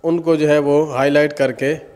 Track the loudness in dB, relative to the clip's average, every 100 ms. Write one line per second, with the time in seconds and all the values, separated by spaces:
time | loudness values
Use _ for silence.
0 | -2 -2 0 0 2 2 2 0 0 0
1 | 2 2 0 0 -2 -2 -4 -4 -10